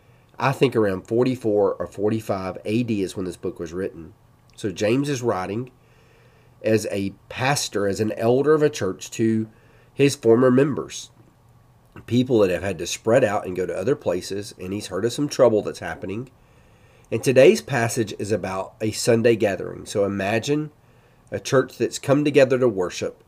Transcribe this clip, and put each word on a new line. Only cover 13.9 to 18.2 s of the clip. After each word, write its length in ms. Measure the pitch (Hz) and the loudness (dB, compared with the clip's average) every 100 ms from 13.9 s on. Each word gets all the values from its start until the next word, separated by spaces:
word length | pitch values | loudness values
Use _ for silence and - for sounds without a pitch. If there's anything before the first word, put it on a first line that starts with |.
| 143 | -2
places, 580 | 104 90 - 98 104 - | -2 -4 -4 -10 -10 -14
and 100 | 90 | -10
he's 180 | 101 - | -8 -8
heard 180 | 92 117 | -4 -4
of 80 | |
some 160 | 117 147 | -4 -4
trouble 320 | - 120 107 | 4 4 4
that's 160 | 80 78 | -2 -8
happening. 500 | 90 82 95 104 135 _ _ _ _ _ _ _ - | -10 -10 -10 -10 -12 _ _ _ _ _ _ _ -8
And 140 | 117 | -4
today's 380 | 139 127 143 214 | 2 8 8 6
passage 500 | - 135 117 123 107 | 0 -2 -2 -2 -4
is 120 | - | -4